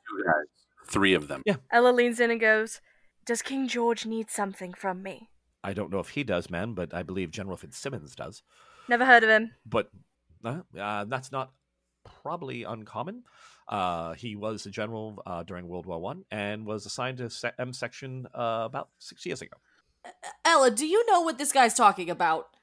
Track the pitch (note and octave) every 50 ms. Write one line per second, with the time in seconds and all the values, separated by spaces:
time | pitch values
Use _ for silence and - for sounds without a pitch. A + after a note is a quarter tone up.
0 | _ - - F#2+ - E2+ D#2+ D2+ D2+ - _ _ _ _ _ _ - - - G2+
1 | G2 G2 F#2 D#2+ D2 D2 C#2+ C2+ - G#3+ F#3 - _ - - A#3 B3 B3 B3 B3
2 | A#3+ A#3+ A3+ A#3 A#3+ A#3 A#3 A3+ A3+ A3 A3 G#3+ A3 A3+ - - _ _ _ _
3 | _ _ _ _ _ - A#3 - - - C4+ C4+ C4+ A#3+ - A#3+ A#3 A#3 A#3 -
4 | - A3 A3+ A3+ G#3+ - - - G3+ G3 G3 - F#3+ F3+ F3+ - - G3 F#3 F#3
5 | F#3+ F#3+ D#3+ - A3 _ _ _ _ _ _ _ - G2 F#2+ G2+ G2+ D2 F#2+ F#2+
6 | F2 - - D3 C#3 A#2 F#2 F2 E2+ - E2+ F2 G2+ A#2+ A2 F#2 F2 D#2 - F2
7 | F2 E2 F#2 F#2+ F#2 D#2+ - G#2+ G2 G2 F2+ - - D2 - - - C#3 C3+ F#2
8 | D2 C#2+ - - - - A2 - _ _ _ _ _ _ _ - - - A#3+ A#3
9 | B3+ C4+ B3 A#3 A3 A3 A3 G#3+ A3+ A3 - _ _ A2 A#2 A2 G2 - _ G2
10 | _ _ _ _ _ _ E2 _ - A2+ C#3 F3+ - _ - E2+ G2+ G#2 G#2+ G#2
11 | G#2 G#2+ C3 C3 C3 - C#3 C3 C3 - _ _ _ _ _ _ _ _ _ _
12 | _ - _ _ - C#3+ E3 E3+ D#3+ C3 B2 A#2+ A2 - A#2 A2 G#2+ - - G#2+
13 | C3 F#3 A3+ B3 B3 _ _ - - - - _ _ - G#2+ G2+ F#2 F2+ E2+ E2
14 | E2 E2 D#2+ - A#2 A#2 G#2 G#2 G#2 A2 A2 G2+ - G#2 G2 A2 G#2+ A2+ A2+ A2
15 | A2 A2 G#2 F#2 - F#2+ F2+ E2+ E2+ - F#2 F2 F2+ E2+ F2+ F2+ D#2+ F2+ E2+ E2
16 | F2+ G#2 D3+ F#3+ F#3+ _ G#2 G#2+ G2+ G2+ G#2+ G#2+ A2 G#2 A2 G#2 - G#2 - -
17 | B2 B2+ C3 B2 B2 A2+ - - - A#2 - - B2+ B2+ B2+ - B2 A#2+ - -
18 | C3+ C3 B2+ C3 B2 - - B2 A#2+ A2+ A2+ A2+ A2+ A#2 C3+ C#3 - _ _ _
19 | - - - _ - F3 D#3 - - - - _ _ _ _ _ _ _ _ _
20 | _ - - _ - - - _ - D#4+ E4 D4 C4 B3 G#3 G#3+ D#4 D#4 F4+ A4+
21 | A#4 A4+ G4 F4 E4 E4 B3 B3 D4 - - C4+ B3 A3 - - A#3 G3+ - F#3+
22 | F3 E3+ E3+ - F3 D#3+ D#3+ D#3+ - - _ _